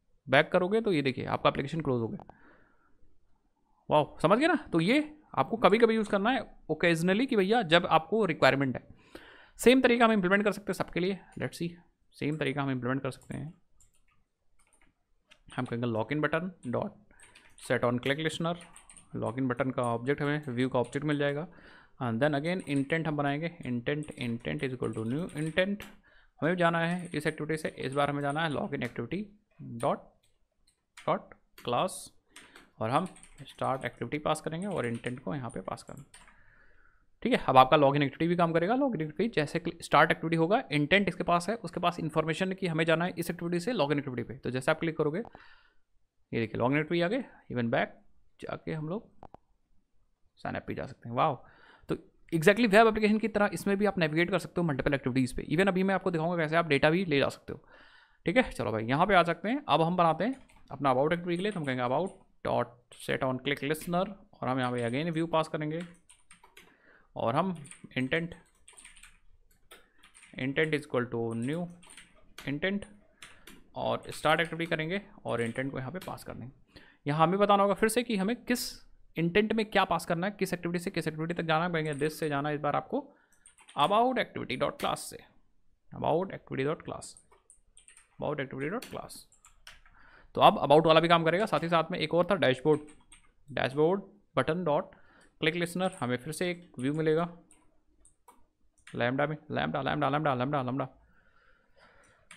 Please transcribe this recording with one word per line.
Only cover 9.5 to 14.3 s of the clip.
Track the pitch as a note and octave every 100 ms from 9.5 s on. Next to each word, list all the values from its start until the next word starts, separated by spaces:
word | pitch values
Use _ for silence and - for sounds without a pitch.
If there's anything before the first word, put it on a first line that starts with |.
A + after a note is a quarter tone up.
| -
सेम | A#3 C4
तरीका | B3 A#3+
हम | A3+
इम्प्लीमेंट | A3 F3+ G3+
कर | G#3
सकते | G3+ G#3
हैं | F3+
सबके | - -
लिए। | F3+ F#3 - -
Let's | B2+ -
see, | E3+ E3+ - _ _ -
सेम | C#3 D#3
तरीका | C#3+ C3+
हम | C#3
इम्प्लीमेंट | C3 A#2+ C3+
कर | C3+
सकते | - - C3
हैं। | C#3+ - _ _ _ _ _ _ _